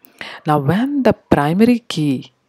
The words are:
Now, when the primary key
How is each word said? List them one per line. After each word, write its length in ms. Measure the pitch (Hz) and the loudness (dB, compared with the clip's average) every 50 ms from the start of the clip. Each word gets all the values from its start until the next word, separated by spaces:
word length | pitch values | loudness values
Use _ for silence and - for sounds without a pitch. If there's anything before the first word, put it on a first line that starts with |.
| _ _ _ _ - - - - - | _ _ _ _ -16 -16 -16 -10 -2
Now, 140 | 156 151 147 | 0 0 0
when 440 | 139 139 170 208 247 277 294 285 247 | 2 0 0 0 -2 -2 -2 0 2
the 100 | 226 190 | 0 0
primary 640 | - _ _ - 147 143 147 170 190 226 247 247 226 | 0 _ _ 0 0 2 0 2 2 2 2 2 0
key 540 | - _ - 165 151 147 135 - - - _ _ _ | -2 _ -6 -4 -2 -2 -2 -4 -6 -12 _ _ _